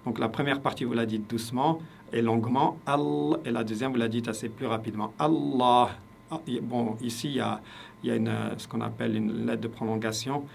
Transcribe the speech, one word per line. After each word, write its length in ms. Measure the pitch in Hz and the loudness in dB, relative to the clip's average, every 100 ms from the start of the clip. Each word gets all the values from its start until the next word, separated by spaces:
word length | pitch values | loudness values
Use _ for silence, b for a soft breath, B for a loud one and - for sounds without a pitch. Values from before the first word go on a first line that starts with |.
Donc 140 | - 117 | -4 -2
la 100 | 117 | -2
première 320 | 113 143 135 | 0 0 2
partie, 220 | 135 - | 0 -2
vous 100 | 123 | -2
la 120 | 117 | 0
dites 240 | 113 107 104 | 0 -2 -2
doucement 500 | 113 113 127 147 160 B B B | -4 -2 2 2 2 B B B
et 100 | 120 | 0
longuement, 560 | 113 117 113 123 151 - | 4 4 4 4 2 0
Al, 540 | - 143 147 147 147 156 | 0 0 2 0 2 0
et 60 | 135 | 0
la 120 | 117 | -2
deuxième, 280 | 110 110 131 | -2 -2 0
vous 60 | 127 | 2
la 100 | 117 | 2
dites 200 | 117 117 | 0 -2
assez 220 | 110 120 | -4 -6
plus 160 | 110 | -4
rapidement, 480 | 131 113 113 104 107 - | -2 -2 -2 -4 -6 0
Allah. 680 | 151 160 143 135 123 123 120 - - - - | 2 4 2 4 6 8 6 0 -14 -20 -10
Ah, 80 | 160 - | -8 -4
et 120 | 120 | -4
bon, 340 | 117 120 117 110 | -2 0 0 -2
ici, 260 | 123 113 151 | -4 -4 -2
il 80 | |
y 40 | 131 | 0
a, 200 | 110 107 B B B B | 0 -2 B B B B
il 60 | 120 | -2
y 20 | |
a 40 | |
une, 160 | 117 110 113 110 113 | 0 2 0 -2 -6
ce 100 | - | -6
qu'on 140 | 117 | -4
appelle 340 | 113 117 117 | -4 -2 -2
une 300 | 110 107 113 | 0 0 0
lettre 160 | 117 117 | -2 -2
de 60 | 113 | -4
prolongation. 760 | - 113 110 113 110 131 143 143 | -4 -2 0 0 -2 -4 -4 -4